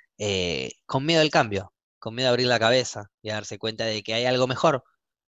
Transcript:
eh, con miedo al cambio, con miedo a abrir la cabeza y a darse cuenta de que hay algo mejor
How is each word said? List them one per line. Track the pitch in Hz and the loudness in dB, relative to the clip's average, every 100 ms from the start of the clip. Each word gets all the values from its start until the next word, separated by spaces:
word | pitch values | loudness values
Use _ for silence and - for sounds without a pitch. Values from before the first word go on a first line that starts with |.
| _ - | _ -6
eh, | 104 95 87 71 64 - - | -2 0 0 -2 -6 -12 -6
con | 135 147 | -4 2
miedo | 165 | 2
al | 151 | 4
cambio, | 160 117 98 95 _ _ - | 2 2 -2 -8 _ _ -14
con | 110 117 | -10 -2
miedo | 131 | 2
a | |
abrir | 123 123 | 2 2
la | 120 | 4
cabeza | 110 127 117 110 104 _ | 4 2 0 -8 -16 _
y | 107 | -8
a | 107 | -8
darse | 101 104 | -8 -8
cuenta | 110 110 113 | -8 -4 -4
de | 107 | -4
que | 101 110 | -4 -2
hay | 123 | 0
algo | 127 127 | 2 0
mejor | 127 165 135 _ _ _ _ | 2 2 2 _ _ _ _